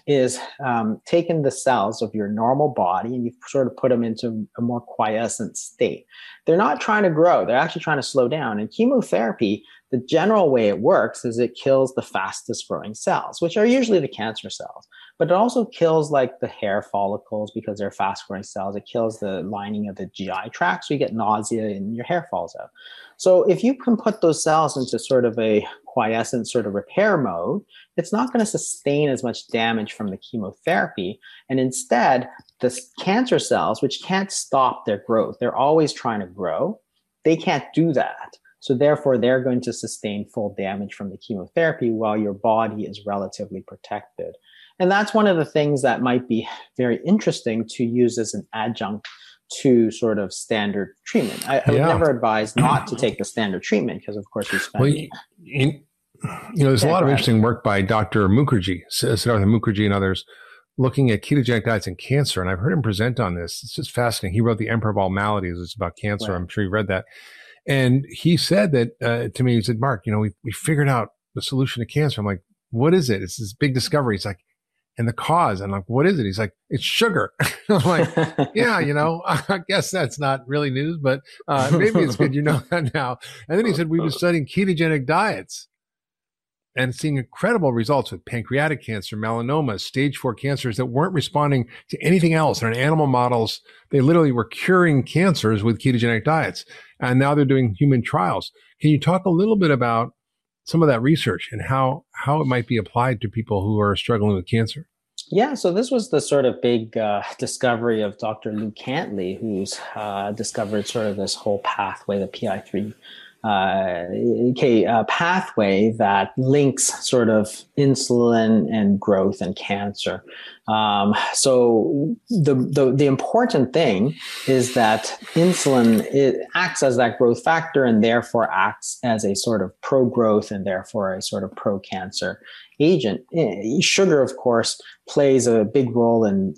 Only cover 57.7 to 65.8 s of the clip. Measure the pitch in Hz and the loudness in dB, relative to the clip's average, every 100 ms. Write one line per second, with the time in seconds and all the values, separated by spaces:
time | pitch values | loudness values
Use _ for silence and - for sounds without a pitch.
57.7 | 101 95 110 104 110 95 110 143 117 92 | 2 2 0 2 2 4 4 4 2 0
58.7 | 82 - - - 117 123 113 98 110 117 | -6 -6 -4 -2 0 2 2 4 2 2
59.7 | 101 107 101 95 92 - - - - _ | 0 2 2 0 -2 -8 -20 -20 -20 _
60.7 | - 127 143 131 101 - 147 120 117 104 | -2 -2 2 2 0 0 0 2 0 0
61.7 | 110 - 90 - 135 139 95 90 95 - | -2 -4 -8 -2 0 0 -2 -4 -2 -2
62.7 | 170 110 95 117 120 101 87 85 - 117 | 0 0 0 -2 -2 -4 -4 -8 -12 -12
63.7 | - 147 - 120 - 95 101 117 110 107 | -10 -6 -2 -2 -2 -2 0 0 0 -2
64.7 | 113 107 101 95 98 104 104 92 87 87 | -2 -2 0 -2 0 -2 -2 -4 -8 -10
65.7 | - | -8